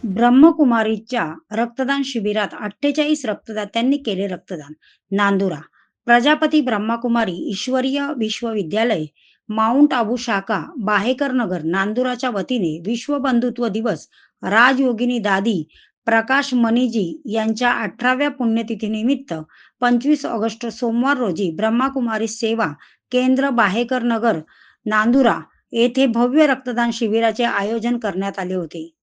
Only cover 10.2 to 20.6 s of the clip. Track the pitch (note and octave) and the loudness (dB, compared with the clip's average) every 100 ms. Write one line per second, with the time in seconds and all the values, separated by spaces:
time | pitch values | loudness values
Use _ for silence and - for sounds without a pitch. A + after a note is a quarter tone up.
10.2 | - G3+ F#3+ G3 A#3+ E4+ G3+ G#3 G#3+ B3+ | -2 -4 0 -4 -4 -6 0 0 0 0
11.2 | C#4 B3+ G#3 F3 D#3 F#3 G#3 A3 B3+ B3 | 0 0 -2 -2 -2 -2 -2 -2 -2 -2
12.2 | B3+ G#3+ F#3 B3 E3+ D#3 E3+ A#3 - C#4+ | -4 -4 -2 -2 -2 -4 -4 -6 -2 -2
13.2 | C4 A#3+ A#3+ A#3+ A#3+ G3 A3+ E3 - _ | 2 0 0 -2 -4 -2 -2 -4 -8 _
14.2 | _ _ G3 G#3 B3+ C4 C4 A3 B3 B3 | _ _ 2 4 4 4 0 0 -2 -2
15.2 | G3+ F#3+ G#3 G3 D3+ - _ _ - A3+ | 0 0 0 -2 -4 -14 _ _ 0 0
16.2 | A3+ C4+ C4+ B3 A#3 A#3 B3 G#3+ F3 - | 2 -2 0 0 2 2 2 0 -4 -6
17.2 | A#3+ A3 A3 A3 B3 - G#3+ - B3+ B3+ | -6 -2 -2 0 0 0 -4 -2 0 2
18.2 | D4 C#4+ A#3 A3+ A3 G#3+ G#3+ G#3+ A3+ C#4 | 0 0 0 0 -2 -6 -4 -2 0 -2
19.2 | - D#3+ D#3 _ - _ A#3+ A#3+ C4 D4+ | -4 -10 -10 _ -20 _ 2 2 2 0
20.2 | - A3+ A3 A3+ | 0 -2 -2 -4